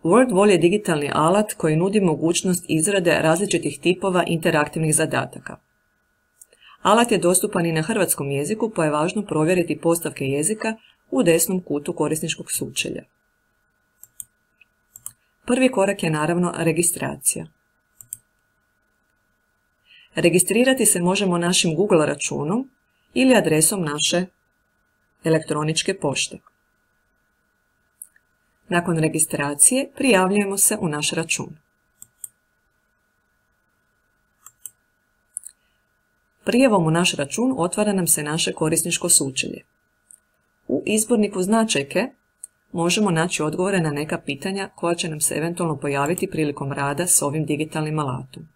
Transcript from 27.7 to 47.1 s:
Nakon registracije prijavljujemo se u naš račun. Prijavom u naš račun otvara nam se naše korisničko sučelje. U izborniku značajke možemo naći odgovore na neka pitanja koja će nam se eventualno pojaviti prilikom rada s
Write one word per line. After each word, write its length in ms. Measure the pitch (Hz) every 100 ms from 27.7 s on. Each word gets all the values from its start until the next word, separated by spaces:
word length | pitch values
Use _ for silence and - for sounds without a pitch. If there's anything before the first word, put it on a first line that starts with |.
| _ _ _ - _ _ _ _ _ _
Nakon 300 | 175 175 165
registracije 920 | 156 156 - - 143 147 - 254 277 -
prijavljujemo 640 | 269 190 185 202 196 202
se 180 | - 214
u 80 | 175
naš 220 | 147 156
račun. 460 | 175 165 - - 151 _ _ _ _ - _ - _ _ _ _ _ _ _ _ _ _ _ _ _ _ _ _ _ _ _ _ _ - _ - _ _ _ _ _ _ - - _ _ _ _ _ _ _ _ _
Prijavom 420 | - 240 269 202 160
u 40 |
naš 240 | 165 180
račun 400 | - 190 - 247 262
otvara 360 | 170 196 208
nam 140 | 196 165
se 160 | -
naše 300 | 147 156 -
korisničko 560 | 185 156 165 175 165 175
sučelje. 540 | - 139 131 - - _ _ _ _ _ - _ _ _ _ _
U 140 | 139 -
izborniku 560 | 214 - 233 208 190
značajke 680 | 185 220 220 - 139 180 254 _ _ _ - _ _
možemo 380 | 175 165 220 208
naći 320 | 165 175 -
odgovore 380 | 156 165 185 196
na 100 | 160
neka 280 | 143 151 156
pitanja 500 | - 139 190 196 196
koja 200 | - 170
će 140 | 170 170
nam 120 | 151
se 140 | -
eventualno 420 | 160 160 175 170 139
pojaviti 540 | 143 139 143 180 190
prilikom 420 | 165 151 143 139
rada 340 | 139 139 143
s 160 | 180